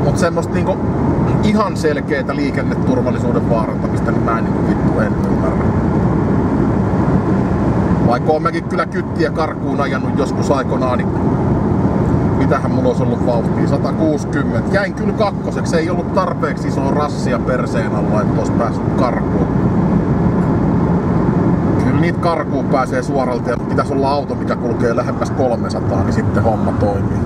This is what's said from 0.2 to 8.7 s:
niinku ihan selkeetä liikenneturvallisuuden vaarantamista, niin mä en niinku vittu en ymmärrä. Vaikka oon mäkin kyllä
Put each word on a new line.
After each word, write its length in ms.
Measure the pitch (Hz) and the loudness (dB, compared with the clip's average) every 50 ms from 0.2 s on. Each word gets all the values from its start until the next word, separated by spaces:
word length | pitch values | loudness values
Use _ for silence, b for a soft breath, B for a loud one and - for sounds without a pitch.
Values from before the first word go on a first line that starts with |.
| 180 170 165 165 165 - - | 0 0 0 -2 -4 -2 -2
niinku 240 | 180 175 175 196 208 - - - - - - - - - - - - - | -2 0 0 -2 -2 -2 -2 -2 -2 0 0 0 0 0 0 0 0 0
ihan 340 | 214 214 214 214 190 156 - | 2 2 2 0 0 -2 -2
selkeetä 580 | - 156 147 143 135 - 147 139 127 - 135 | -2 0 0 -2 -2 -4 -4 -4 -2 -4 -2
liikenneturvallisuuden 1120 | - 143 139 - - 131 - - - - - - - - 127 - - - 127 117 117 110 104 | -2 -2 -2 -2 -2 -2 -2 -2 -2 0 0 0 0 0 0 0 0 0 0 0 0 0 0
vaarantamista, 640 | 113 113 110 - - - - - - - - - | 0 0 0 -2 -2 -4 -2 -2 -2 -2 0 0
niin 120 | 110 - 107 | 0 0 0
mä 140 | 107 113 113 | 0 0 0
en 60 | - | 0
niinku 240 | - - - - - | -2 0 0 0 0
vittu 320 | - - - - - - | 0 0 0 0 2 2
en 140 | 110 104 101 - 98 98 | 0 0 0 0 0 0
ymmärrä. 340 | 95 - - - - - - - - 95 - - - - - - - - - - - - - - - - - - - - - - - - - - - - - - - - - - - - - - - - - - - - - - | 0 0 0 0 0 0 0 0 0 2 0 2 2 2 2 2 2 2 2 2 2 2 2 0 2 2 2 2 2 2 0 0 0 0 2 2 2 2 2 2 0 2 2 0 0 0 2 2 2 2 2 2 2 2 4 2
Vaikka 240 | 120 123 - - | 2 2 2 2
oon 100 | 156 156 | 2 2
mäkin 220 | 160 170 160 170 - | 2 0 -2 -2 -4
kyllä 220 | - | -2